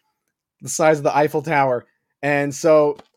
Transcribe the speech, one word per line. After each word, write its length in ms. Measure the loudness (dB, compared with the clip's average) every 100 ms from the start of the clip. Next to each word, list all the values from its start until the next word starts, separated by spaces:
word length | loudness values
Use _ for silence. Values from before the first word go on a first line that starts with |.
| _ _ _ _ _ _
the 100 | -10
size 280 | 0 2 2
of 60 |
the 120 | 0 0
Eiffel 280 | 0 -2
Tower. 420 | -2 0 0 -2 -8 _ _ -8
And 320 | -4 -2 -2 -2
so 420 | 2 4 2 -2 -12